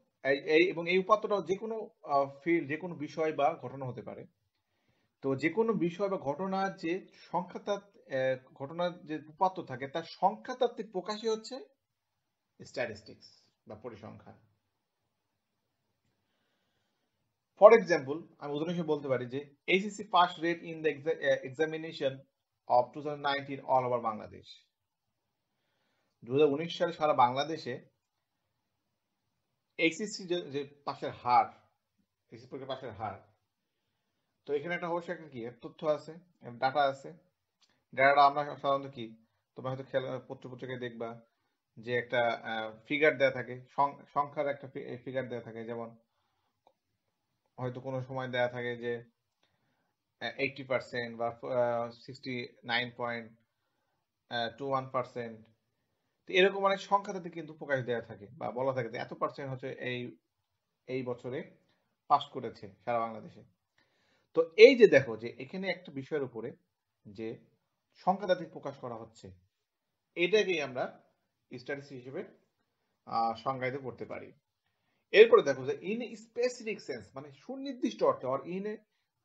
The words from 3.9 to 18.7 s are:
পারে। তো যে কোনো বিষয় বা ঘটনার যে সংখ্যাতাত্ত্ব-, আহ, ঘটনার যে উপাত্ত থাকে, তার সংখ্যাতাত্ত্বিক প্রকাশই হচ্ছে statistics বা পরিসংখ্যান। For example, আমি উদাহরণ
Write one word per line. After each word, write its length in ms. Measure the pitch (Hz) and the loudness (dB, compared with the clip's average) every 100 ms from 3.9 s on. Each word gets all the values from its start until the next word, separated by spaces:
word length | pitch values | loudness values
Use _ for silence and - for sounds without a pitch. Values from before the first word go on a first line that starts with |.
| 107 | -8
পারে। 240 | 107 104 - _ _ _ _ _ _ _ _ _ | -10 -12 -14 _ _ _ _ _ _ _ _ _
তো 140 | 135 135 | -2 0
যে 140 | 160 | 0
কোনো 220 | 190 226 | 2 2
বিষয় 360 | 190 170 170 202 | 2 0 0 -2
বা 80 | 190 | -2
ঘটনার 600 | 135 151 190 190 190 170 | -4 -4 -2 -2 -2 -4
যে 300 | 165 185 - - - | -4 -4 -6 -20 -8
সংখ্যাতাত্ত্ব-, 720 | 170 185 214 214 202 - - | -6 -6 -8 -4 -4 -6 -20
আহ, 520 | - 135 131 131 - | -6 -2 0 -2 -6
ঘটনার 520 | - 139 165 175 175 147 | -14 -10 -4 -4 -4 -8
যে 120 | 151 - | -10 -10
উপাত্ত 320 | - 190 185 | 0 0 0
থাকে, 280 | 135 127 135 | -8 -8 -8
তার 140 | 165 | -8
সংখ্যাতাত্ত্বিক 880 | 165 - 185 214 - 247 240 - 202 | -8 -2 0 0 -8 0 0 0 -8
প্রকাশই 360 | 185 180 214 226 | -8 -6 -4 -2
হচ্ছে 360 | 220 220 254 427 _ _ _ _ _ _ _ _ - | -2 -4 -14 -14 _ _ _ _ _ _ _ _ -20
statistics 800 | 127 139 117 98 - 110 - _ _ _ - | -10 -6 -6 -6 -16 -20 -20 _ _ _ -20
বা 100 | 107 | -16
পরিসংখ্যান। 640 | 123 104 107 110 - - _ _ _ _ _ _ _ _ _ _ _ _ _ _ _ _ _ _ _ _ _ _ _ _ _ _ _ _ _ _ _ - | -14 -14 -14 -16 -20 -20 _ _ _ _ _ _ _ _ _ _ _ _ _ _ _ _ _ _ _ _ _ _ _ _ _ _ _ _ _ _ _ 10
For 120 | 202 | 10
example, 500 | 226 170 160 135 156 165 - | 10 6 0 -2 -8 -10 -14
আমি 160 | 147 | -8
উদাহরণ 160 | 147 160 | -4 -4